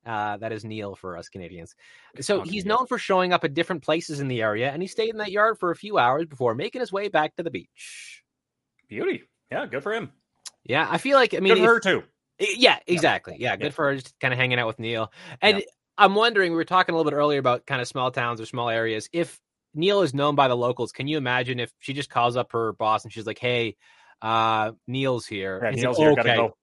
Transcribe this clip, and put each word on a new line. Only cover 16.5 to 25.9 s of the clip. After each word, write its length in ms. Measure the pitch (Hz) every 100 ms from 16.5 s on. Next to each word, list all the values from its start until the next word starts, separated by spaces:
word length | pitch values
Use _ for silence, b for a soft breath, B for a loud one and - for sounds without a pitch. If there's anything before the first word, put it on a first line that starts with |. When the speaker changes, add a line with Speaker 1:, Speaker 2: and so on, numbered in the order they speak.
Speaker 1:
we 60 | 165
were 80 |
talking 280 | 165 185 180
a 60 | 165
little 100 | 156
bit 80 | 143
earlier 220 | 147 143
about 260 | 127 123
kinda 220 | - 135 123
small 240 | 139 127
towns 300 | 123 120 113
or 60 | 110
small 220 | 123 120
areas. 400 | 113 113 110 -
If 280 | 170 170 - _ _ _
Neil 300 | 151 180 202
is 100 | 170
known 200 | 131 147
by 140 | 143 135
the 80 | 123
locals, 340 | 120 123 117
can 160 | - 135
you 100 | 156
imagine 440 | 127 123 127 123
if 120 | 117 _
she 140 | -
just 180 | 135 139
calls 260 | 127 120 120
up 140 | 117
her 220 | 117 113
boss 320 | 95 110 110
and 80 | 110
she's 120 | 113
like, 140 | 110 104
"Hey, 380 | 123 123 117 98 b b b b
uh, 520 | 110 113 113 110 110 113 -
Neil's 380 | 127 135 123 -
here." 320 | 104 95 95
Speaker 2:
Yeah, 80 | 117
Speaker 1:
He's 120 | 117
Speaker 2:
Neil's 120 | 123